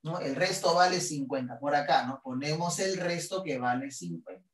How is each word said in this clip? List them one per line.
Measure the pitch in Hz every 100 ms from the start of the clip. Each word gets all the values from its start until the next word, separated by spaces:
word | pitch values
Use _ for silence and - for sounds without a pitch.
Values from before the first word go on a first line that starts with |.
¿no? | 156 175
El | 135
resto | 135 185 185 175
vale | 170 180 180
cincuenta. | - 147 131 135 123 123
Por | 143
acá, | 143 143 135 123
¿no? | 135
Ponemos | - 127 143 156 175 -
el | 190 180
resto | 175 170 - 190
que | 160 131
vale | 123 127 277
cincuenta. | - 175 - - 185 _